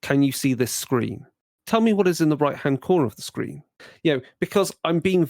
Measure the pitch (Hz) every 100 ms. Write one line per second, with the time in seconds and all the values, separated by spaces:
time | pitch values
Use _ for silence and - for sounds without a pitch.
0 | - 139 139 131 143 123 120 - - 127
1 | 110 - - _ _ _ - 226 226 202
2 | 185 170 156 147 147 135 147 135 - 185
3 | 127 - - - - 143 - _ - -
4 | 165 139 - _ 175 202 185 - 160 170
5 | 190 185